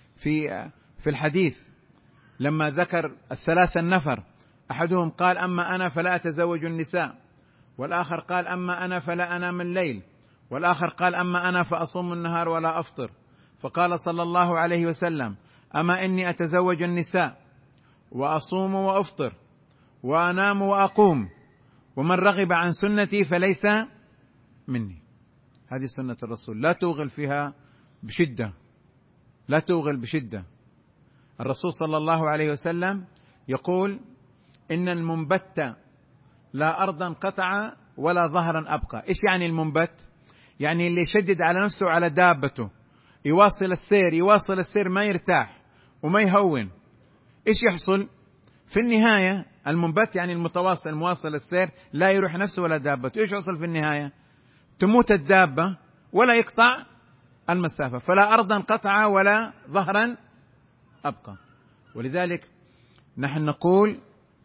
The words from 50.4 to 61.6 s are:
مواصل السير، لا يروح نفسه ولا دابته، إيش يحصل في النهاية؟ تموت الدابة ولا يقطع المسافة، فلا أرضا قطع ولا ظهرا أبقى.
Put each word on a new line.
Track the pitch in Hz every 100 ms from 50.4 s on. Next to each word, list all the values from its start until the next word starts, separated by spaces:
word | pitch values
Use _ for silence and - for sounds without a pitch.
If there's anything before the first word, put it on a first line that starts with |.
| 165 180 185 180 165
مواصل | 156 175 175 156 147
السير، | - 180 180 - -
لا | 143 190
يروح | 196 185 175
نفسه | 202 -
ولا | 170 156
دابته، | 139 139 127 214
إيش | 214
يحصل | 202 175 165
في | 170
النهاية؟ | 165 151 147 143 - _ _ _ _ _ -
تموت | 185 240 233
الدابة | 202 143 190 175 135 180 180 _ _ _
ولا | 185 247 233
يقطع | 226 - 240 254 - _ _ _ _ _ -
المسافة، | 175 165 - 135 123
فلا | - 196 208
أرضا | 226 196 208
قطع | - 220 202 202 214
ولا | 196 196 214 226 - -
ظهرا | 175 175 202 233 240 _ _ _ _ _ _ _ _ 151
أبقى. | 104 - 95 _ _